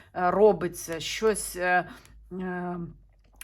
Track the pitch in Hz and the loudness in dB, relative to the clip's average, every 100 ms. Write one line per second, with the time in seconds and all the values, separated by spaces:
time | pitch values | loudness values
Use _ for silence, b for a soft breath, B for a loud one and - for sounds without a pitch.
0 | B - 180 185 214 180 175 - - 165 | B -2 0 6 6 6 0 -6 -8 -8
1 | - - 220 202 - 180 180 180 175 B | -6 -2 0 0 -4 -4 2 2 2 B
2 | B B - 185 185 180 180 175 170 - | B B -14 -8 -6 -6 -6 -6 -10 -14
3 | _ _ _ - | _ _ _ -20